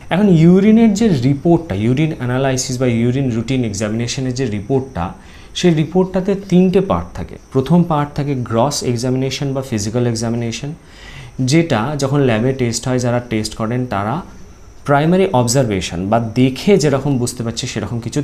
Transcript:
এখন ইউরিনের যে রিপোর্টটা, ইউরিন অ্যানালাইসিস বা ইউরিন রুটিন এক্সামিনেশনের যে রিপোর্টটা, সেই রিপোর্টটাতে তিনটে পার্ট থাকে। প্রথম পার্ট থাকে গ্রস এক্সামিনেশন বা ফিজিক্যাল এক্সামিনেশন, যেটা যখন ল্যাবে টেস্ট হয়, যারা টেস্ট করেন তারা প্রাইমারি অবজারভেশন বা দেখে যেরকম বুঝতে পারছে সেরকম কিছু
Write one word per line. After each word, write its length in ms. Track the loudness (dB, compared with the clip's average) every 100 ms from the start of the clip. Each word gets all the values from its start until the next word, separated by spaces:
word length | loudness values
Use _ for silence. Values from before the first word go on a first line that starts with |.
| -4
এখন 200 | 0 4
ইউরিনের 640 | 6 6 6 6 6 4
যে 140 | 4 2
রিপোর্টটা, 680 | 2 2 0 2 2 0 -2
ইউরিন 380 | 0 0 0 -2
অ্যানালাইসিস 640 | -4 -2 -2 -2 -4 -2
বা 60 | 0
ইউরিন 440 | 2 0 0 0
রুটিন 320 | -2 -2 -2
এক্সামিনেশনের 720 | -2 -4 -4 -2 -4 -4 -4
যে 120 | -4 -4
রিপোর্টটা, 680 | -4 -2 -2 -2 -6 -6 -8 -18 -20 -14 0
সেই 180 | 2
রিপোর্টটাতে 600 | 2 2 0 0 0 -2 -2
তিনটে 460 | 2 4 6 4
পার্ট 260 | 2 -2 -4
থাকে। 240 | -10 -12 -14 -6
প্রথম 320 | -2 2 2
পার্ট 300 | 4 0 -2 -4
থাকে 200 | -4 -4
গ্রস 480 | -2 0 0 0
এক্সামিনেশন 720 | -2 -2 -2 -2 -2 -4 -4
বা 80 | -4
ফিজিক্যাল 460 | -4 -4 -2 0 0
এক্সামিনেশন, 640 | 0 -2 -4 -4 -6 -10 -12 -16 -20 -20 -18 -12 -4
যেটা 540 | 2 2 2 0 -2 -2
যখন 200 | 0 2
ল্যাবে 340 | 2 2 0
টেস্ট 340 | 0 -2 -2 -2
হয়, 120 | -2
যারা 200 | 0 -2
টেস্ট 360 | -2 -4 -4 -6
করেন 300 | -4 -4 -4
তারা 360 | -4 -4 -4 -8 -16 -20 -20 -20 -8 0
প্রাইমারি 420 | 2 4 4 2
অবজারভেশন 760 | 2 2 2 2 0 -4 -4 0
বা 100 | 0
দেখে 580 | 0 2 2 2 2 4
যেরকম 400 | 4 0 0 0
বুঝতে 260 | -2 -4
পারছে 240 | -6 -6 -6
সেরকম 320 | -6 -6 -6
কিছু 240 | -4 -4